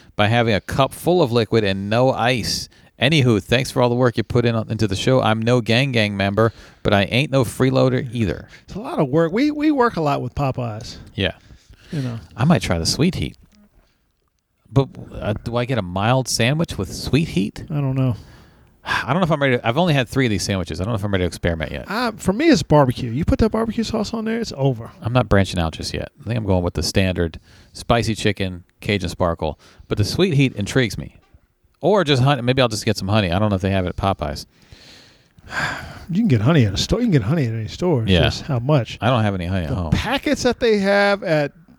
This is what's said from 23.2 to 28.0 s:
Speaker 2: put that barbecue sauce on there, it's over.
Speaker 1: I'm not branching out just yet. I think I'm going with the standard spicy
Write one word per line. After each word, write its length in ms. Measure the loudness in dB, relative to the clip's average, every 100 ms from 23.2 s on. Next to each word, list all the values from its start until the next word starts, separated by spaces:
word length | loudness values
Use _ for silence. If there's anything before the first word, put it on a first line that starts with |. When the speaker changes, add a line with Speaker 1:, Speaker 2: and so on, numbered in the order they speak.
| 0
Speaker 2:
put 140 | 2
that 100 | 2
barbecue 340 | 0 -2 -4
sauce 300 | -4 -4 -4
on 120 | -6 -6
there, 140 | -6
it's 140 | -6 -2
over. 360 | -2 -2 -8 -8
Speaker 1:
I'm 100 | -2
not 160 | 0 2
branching 320 | 2 2 0
out 140 | -2
just 180 | -4 -8
yet. 180 | -8 -8 -10
I 20 | -6
think 120 | -4
I'm 80 | 0
going 180 | 0
with 120 | 0 -2
the 80 |
standard 560 | -2 0 0 0 -2 -4 _ -20 -20
spicy 400 | -8 0 0